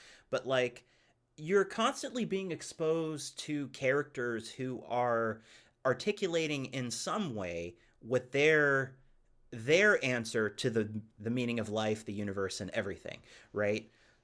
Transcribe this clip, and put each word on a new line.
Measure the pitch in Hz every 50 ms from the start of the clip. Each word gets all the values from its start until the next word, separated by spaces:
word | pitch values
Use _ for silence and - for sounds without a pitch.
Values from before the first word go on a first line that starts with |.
| - - - - _ _
But, | - 127 - 123
like, | 131 127 127 123 120 - - _ _ _ _ _ _ _ _ _ _
you're | - 151 156 190 202 190
constantly | 190 - - 220 262 285 - - 262 214 254 220
being | - 190 190 190 185
exposed | 160 151 - - - - 165 156 160 165 160 156 156 143 135 - - -
to | - - 151 147 143 123
characters | 127 - 139 127 135 143 143 143 - 131 120 120 117 110 110 -
who | - - 131 131 127 - - -
are | 117 123 123 123 117 113 113 110 110 110 - - - - - _ _ _ _
articulating | 131 127 127 - 208 208 - 208 175 170 165 160 151 151 139 131
in | 131 - 135 123 120
some | 110 - - 190 165 220 208 160 113
way | 107 95 87 85 85 85 87 87 _ _ _ _ _
what | - 113 127 123 - -
their, | - 139 143 156 160 151 147 143 139 135 135 135 - - - - - _ _ _ _ _ _ _
their | - 117 110 127 156 180 208 214 202 160 -
answer | 131 127 120 113 110 - 117 110 104
to | 104 - - 127
the, | 110 113 110 107 107 107 104 - _ -
the | 104 113
meaning | 120 127 123 120 117 117
of | 107 104
life, | 104 110 110 110 107 110 -
the | -
universe, | 101 101 104 101 95 101 98 92 - -
and | 104 92
everything, | - 113 98 98 101 - - - - - - - - - - -
right? | - 104 104 101 107 110 110 - _ _ _ _ _ _